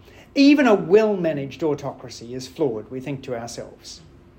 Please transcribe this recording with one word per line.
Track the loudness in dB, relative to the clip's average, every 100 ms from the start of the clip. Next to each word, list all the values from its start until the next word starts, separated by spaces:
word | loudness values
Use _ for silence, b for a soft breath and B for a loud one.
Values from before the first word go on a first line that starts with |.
| B B B 4
"Even | 6 6 6
a | 4
well-managed | 4 4 4 0 -2 -4 -8 -4
autocracy | -4 -2 -6 -12 -16 -16 -14
is | -12 -10
flawed," | -4 -2 -4 -10
we | -12
think | -10 -10
to | -10 -10
ourselves. | -10 -12 -16 -18 -20 -20 -20 -20 -20